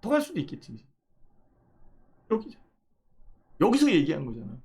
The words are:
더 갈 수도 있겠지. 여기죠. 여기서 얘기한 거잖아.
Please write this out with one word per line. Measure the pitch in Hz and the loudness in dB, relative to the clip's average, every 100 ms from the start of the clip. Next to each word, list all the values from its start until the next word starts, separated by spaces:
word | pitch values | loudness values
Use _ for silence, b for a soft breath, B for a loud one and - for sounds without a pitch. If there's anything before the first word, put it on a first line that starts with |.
더 | 220 | 2
갈 | 294 | 0
수도 | 294 - | 0 -6
있겠지. | 143 131 - 110 _ _ _ _ - _ _ _ _ _ - _ _ _ _ | -8 -10 -16 -20 _ _ _ _ -20 _ _ _ _ _ -20 _ _ _ _
여기죠. | 220 220 - _ _ _ _ _ _ - - _ - | -4 -4 -20 _ _ _ _ _ _ -20 -20 _ 0
여기서 | 196 262 285 | 2 4 4
얘기한 | 185 143 156 131 | 4 2 -4 -6
거잖아. | 117 113 120 | -10 -12 -14